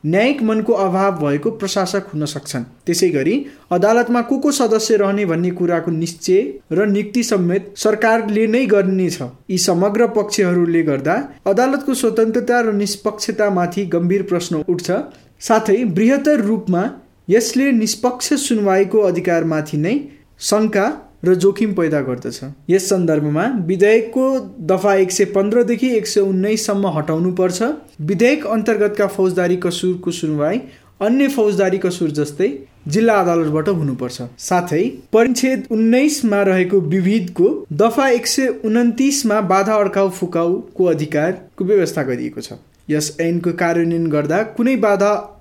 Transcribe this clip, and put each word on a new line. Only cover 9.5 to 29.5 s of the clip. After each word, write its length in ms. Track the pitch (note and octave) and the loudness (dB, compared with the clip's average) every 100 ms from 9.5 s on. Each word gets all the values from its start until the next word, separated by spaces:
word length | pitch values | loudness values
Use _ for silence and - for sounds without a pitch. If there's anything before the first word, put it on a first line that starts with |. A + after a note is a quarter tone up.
| F#3 | -2
समग्र 500 | - E3+ G3 G#3+ A#3 | 0 2 2 2 2
पक्षहरूले 760 | A3+ G#3 - F#3 F3 E3+ E3 | 2 -2 0 0 2 2 2
गर्दा 320 | D3+ C#3 C#3 G3+ C#4+ - D4 | 0 0 0 -2 -4 -6 0
अदालतको 460 | D4 C4 C#4+ C#4+ | 2 2 0 -2
स्वतन्त्रता 680 | B3+ A#3 A3 A3 A#3 A#3+ A#3+ | 0 0 2 0 0 0 0
र 140 | A3+ | 2
निष्पक्षतामाथि 1120 | G3+ G3+ - G#3+ G#3+ - G#3+ G#3 F#3 F3 F#3 F#3+ | 0 -2 -4 -6 -6 -6 -2 0 0 -2 -2 -2
गम्भीर 380 | E3+ F3 G3 | 0 0 0
प्रश्न 400 | F#3+ F3+ F3 D#3+ D3+ | 0 -4 -2 -4 -2
उठ्छ। 220 | F3 - G3 D4 - _ _ | -4 -2 -4 -4 -16 _ _
साथै 440 | - A3 A3 G3+ | 0 2 4 0
बृहत्तर 560 | A#3+ E3+ A3 C#4 C#4+ D4+ | 2 2 2 4 2 2
रूपमा 500 | G#3 A3 - F3 A3 - - _ - | 0 -2 0 0 0 -6 -20 _ 0
यसले 420 | G#3 A3+ B3 C#4 | 2 2 0 2
निष्पक्ष 600 | A#3+ G#3+ - B3 B3 - | 2 0 -2 -2 -2 -2
सुनवाईको 680 | D4 - A3 G3 F#3+ G3 A3 | -2 0 0 2 2 2 2
अधिकारमाथि 800 | G3 F3 F3 E3+ E3 D#3 D3+ D3+ | 2 0 0 0 0 -2 -2 -2
नै 220 | D#3+ C#4 - - _ _ | 0 -2 -4 -18 _ _
शङ्का 640 | - G#3 A3 G#3 G#3+ D4+ - _ E3+ | -2 0 2 0 0 -4 -14 _ 0
र 80 | F3+ | 4
जोखिम 380 | G3 G3 A3 | 2 2 -2
पैदा 280 | F3+ E3 D3+ | 0 0 0
गर्दछ। 380 | B2+ B2+ A#2+ - C#3+ C#3+ - | -2 -6 -8 -12 -14 -14 0
यस 200 | F#3 F#3 | 0 2
सन्दर्भमा 560 | F#3+ E3 D#3 D3 D3+ A3 B3 E3 | 0 2 0 0 0 0 -2 -2
विधेयकको 600 | F#3 G3+ A3+ A3+ B3+ C4 C4 G3 - | 2 4 4 2 -2 0 -2 -6 -10
दफा 340 | D#3+ F#3 G3+ | -2 0 2
एक 180 | G3 F#3 | 2 2
सय 140 | F3+ F#3+ | 0 0
पन्ध्रदेखि 640 | F#3+ G3+ A#3 A#3+ A#3+ B3+ | 0 2 2 2 0 0
एक 180 | A#3 G#3 | 0 0
सय 140 | G#3 | 0
उन्नाइससम्म 680 | G3 F#3 G3 A3 G#3+ G3 F#3+ | 0 0 0 -2 -2 -2 0
हटाउनुपर्छ। 760 | D#3 D3+ D#3+ F3+ F3+ F3+ F3+ A#3 D4+ - - | -2 -2 0 0 0 -2 0 -4 -4 -12 -10
विधेयक 440 | D3+ G3 A#3+ D4 G#3 | -4 2 2 2 -2
अन्तर्गतका 640 | A3 - G#3+ G#3 G#3 G3+ | -2 0 0 0 0 -2
फौजदारी 500 | G3 F#3 F3 F3 | 0 0 0 0